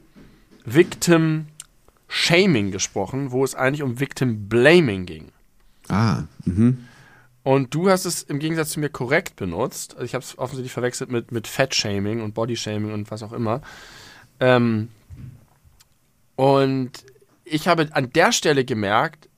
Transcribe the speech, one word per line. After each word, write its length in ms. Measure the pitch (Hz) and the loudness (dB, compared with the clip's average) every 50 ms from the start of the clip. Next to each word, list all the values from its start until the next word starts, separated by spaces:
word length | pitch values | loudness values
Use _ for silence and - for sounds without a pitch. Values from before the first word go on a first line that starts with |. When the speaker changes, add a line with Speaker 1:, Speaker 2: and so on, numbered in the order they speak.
| _ _ _ - - - - _ _ _ _ _ _ | _ _ _ -20 -20 -20 -20 _ _ _ _ _ _
Speaker 1:
Victim 840 | 110 107 147 - - - - - - 170 165 160 160 156 156 156 151 _ _ - _ _ _ _ _ _ _ _ _ | 0 4 4 4 4 2 -4 2 4 4 4 4 2 0 -2 -6 -10 _ _ -20 _ _ _ _ _ _ _ _ _
Shaming 640 | - - - - 170 175 196 208 160 113 101 98 95 | -4 -2 0 2 4 4 6 6 4 2 2 0 -2
gesprochen, 580 | 95 - - - 110 98 92 - 131 139 135 | -4 -6 -6 -4 -6 -6 -4 -4 -6 -6 -4
wo 140 | 123 127 135 | -2 0 0
es 100 | 131 - | 0 -2
eigentlich 300 | - 135 131 139 147 147 | -2 -2 -2 0 -2 -4
um 160 | 131 117 120 | -6 -4 -4
Victim 480 | 139 - - - 139 123 113 107 104 98 | -6 -6 -4 -2 -2 -2 -2 -4 -6 0
Blaming 580 | 113 117 123 143 165 180 165 123 98 95 92 | 2 6 6 8 8 8 6 4 0 -2 -4
ging. 220 | 85 82 78 80 - _ _ _ _ _ _ _ _ _ _ _ - | -8 -10 -14 -16 -20 _ _ _ _ _ _ _ _ _ _ _ -4
Speaker 2:
Ah, 360 | - 95 113 113 80 - - - _ _ - | 0 2 2 2 0 0 -4 -10 _ _ -6
mhm. 320 | - 87 98 113 120 131 123 - - - - - - - _ _ _ _ _ _ | -4 0 2 2 2 2 0 -6 -20 -20 -20 -20 -20 -20 _ _ _ _ _ _
Speaker 1:
Und 280 | 135 135 139 135 123 - | 0 2 2 0 -2 -4
du 140 | 151 175 196 | -2 2 2
hast 160 | 190 185 - | 2 2 0
es 160 | 180 165 - - | -4 -6 -8 -8
im 160 | _ 165 139 | _ -6 -4
Gegensatz 300 | 147 160 165 165 156 156 | -4 -4 -2 -2 -4 -4
zu 100 | - 160 | -4 -4
mir 80 | 147 143 | -6 -6
korrekt 480 | - - 131 117 143 165 185 - _ | -4 -6 -2 0 0 0 0 -2 _
benutzt. 580 | - 113 92 85 90 120 151 - - - - - | -8 -8 -6 -4 -4 -4 -4 -4 -10 -14 -14 -12
Also 100 | - 127 | -12 -12
ich 100 | 120 - | -8 -8
habe 80 | 127 123 | -8 -8
es 120 | - - | -10 -10
offensichtlich 360 | - 131 123 139 131 123 127 - | -8 -8 -8 -8 -10 -10 -8 -6
verwechselt 400 | - 117 123 123 - 135 - 127 | -4 -4 -4 -4 -4 -8 -4 -4
mit, 180 | 120 117 - | -6 -6 -4
mit 160 | 120 117 107 | -8 -8 -8
Fat 300 | - - - 135 135 - | -8 -2 -2 -2 0 0
Shaming 460 | - - 110 101 101 98 104 110 117 110 | -4 -2 -2 -4 -4 -4 -4 -4 -4 -6
und 120 | 104 104 | -6 -4
Body 220 | - 113 120 117 | -4 -4 -4 -4
Shaming 360 | 110 - 110 107 104 107 107 107 | -6 -6 -6 -4 -4 -4 -6 -6
und 160 | 104 104 - | -8 -8 -10
was 120 | 110 107 113 | -10 -12 -12
auch 100 | 107 117 | -12 -8
immer. 280 | 120 117 107 110 131 147 - - - - - - - - - - - - _ _ _ | -4 -2 -2 -2 -4 -6 -12 -20 -20 -20 -20 -20 -20 -20 -20 -20 -20 -20 _ _ _
Ähm, 480 | 131 127 127 123 120 117 113 107 107 117 - _ _ _ - - - - - - _ _ _ _ _ _ _ _ - _ _ _ _ _ _ _ _ _ _ | 2 4 4 4 4 2 0 -2 -4 -6 -10 _ _ _ -20 -18 -18 -18 -18 -20 _ _ _ _ _ _ _ _ -20 _ _ _ _ _ _ _ _ _ _
und 680 | - 131 139 139 139 139 135 135 135 131 123 - - - - - _ _ _ _ _ _ | 0 4 4 6 4 4 2 2 -2 -4 -6 -8 -16 -20 -20 -20 _ _ _ _ _ _
ich 240 | - 156 151 - 190 | -6 -4 -2 2 2
habe 200 | 175 165 156 151 - | 2 2 2 0 0
an 180 | 151 135 120 - | -2 -2 0 2
der 200 | 156 170 220 240 | 4 4 4 2
Stelle 320 | - - 175 151 135 135 | 2 2 2 2 2 2
gemerkt 640 | 135 131 110 104 98 104 113 139 160 - _ _ _ _ | 0 -2 -2 0 2 2 2 2 0 -4 _ _ _ _